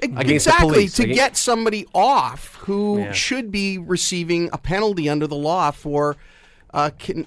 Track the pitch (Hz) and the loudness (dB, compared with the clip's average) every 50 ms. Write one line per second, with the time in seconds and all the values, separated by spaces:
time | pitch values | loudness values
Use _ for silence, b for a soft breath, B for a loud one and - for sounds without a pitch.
0 | - 247 135 123 139 131 151 - - 311 311 349 339 - 151 - 202 185 - - | -4 -4 -4 -2 2 2 2 4 4 6 6 6 6 6 6 4 4 4 2 0
1 | 233 220 - 247 269 262 - - - 247 240 226 226 226 208 208 - - - 180 | 0 2 2 2 2 2 0 -2 -2 0 0 0 0 0 -2 -4 -4 -4 0 2
2 | 202 254 277 214 131 117 127 - - - - - - - 202 202 208 208 208 208 | 4 4 4 2 2 0 -4 -8 -12 -14 -16 -10 -6 -4 -2 0 0 0 0 -2
3 | 202 202 202 196 - - 254 262 240 208 190 202 196 196 190 185 170 170 180 170 | -2 -4 -4 -4 -2 -2 -2 -4 -4 -4 -4 -4 -2 -2 -4 -4 -4 -4 -2 -2
4 | - - 185 175 170 160 175 170 170 170 - 143 - - 175 202 220 214 202 175 | -2 -2 -2 -2 -2 0 0 0 -2 -2 -6 -6 -4 -2 -2 0 0 0 0 0
5 | 151 147 147 151 151 139 147 147 143 151 175 185 165 147 143 - - 151 143 147 | 0 0 0 0 -2 -4 -4 -4 -2 -2 0 0 0 -2 -2 -4 -6 -4 -2 0
6 | 147 147 147 - b b b b b b b b b b - 147 147 151 143 - | 0 0 -2 -6 b b b b b b b b b b -4 -2 -2 -2 -4 -6
7 | - - - 160 151 | -8 -8 -8 -8 -8